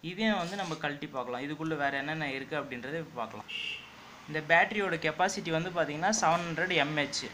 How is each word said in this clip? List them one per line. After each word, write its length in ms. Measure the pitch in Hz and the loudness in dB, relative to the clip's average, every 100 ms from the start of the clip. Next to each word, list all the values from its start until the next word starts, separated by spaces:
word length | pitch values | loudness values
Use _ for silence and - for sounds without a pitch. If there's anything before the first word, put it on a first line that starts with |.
| 165 | -6
இதையும் 300 | 180 220 208 | 0 2 2
வந்து 140 | 170 202 | 0 -4
நம்ம 140 | 175 156 | -4 -2
கழட்டி 240 | 147 143 131 127 | -2 -4 -6 -6
பார்க்கலாம், 280 | 123 123 139 | -4 -4 -4
இதுக்குள்ள 280 | 151 160 156 | -4 -2 2
வேற 80 | 139 139 | 2 0
என்னென்ன 280 | 143 160 147 135 | -2 -2 -2 -4
இருக்கு 180 | 131 151 | -2 -4
அப்படின்றத 420 | 135 123 127 160 | -4 -6 -6 -6
இப்ப 120 | 160 123 | -6 -6
பார்க்கலாம். 300 | 110 107 - - - - - - - - - | -6 -6 -10 -8 -6 -8 -12 -18 -18 -18 -6
இந்த 120 | 151 147 | -6 6
பேட்டரியோட 440 | 170 208 214 196 165 160 | 6 6 2 0 2 0
கெப்பாசிட்டி 460 | 156 180 190 165 160 | 4 2 2 0 0
வந்து 140 | 175 175 | 0 0
பாத்தீங்கன்னா, 340 | 151 147 180 220 | 0 2 2 4
செவன் 240 | 165 170 170 | 4 4 2
ஹண்ட்ரட் 260 | 156 180 175 | 0 2 4
எம்ஏஹெச். 400 | 143 151 139 - 113 | 4 2 0 -2 -6